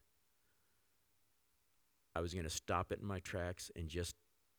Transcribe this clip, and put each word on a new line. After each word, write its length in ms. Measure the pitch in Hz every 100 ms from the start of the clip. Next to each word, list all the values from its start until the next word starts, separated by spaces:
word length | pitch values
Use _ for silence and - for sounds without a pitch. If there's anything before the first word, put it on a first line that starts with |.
| - _ _ _ _ _ _ _ _ _ _ _ _ _ _ _ _ _ _ _ _ 82
I 40 |
was 140 | 85
gonna 160 | 90 80
stop 420 | - - 90 92
it 80 | -
in 60 | 101
my 140 | 95
tracks 520 | - 98 87 90 - -
and 120 | 82
just 280 | 82 85 - _ _ _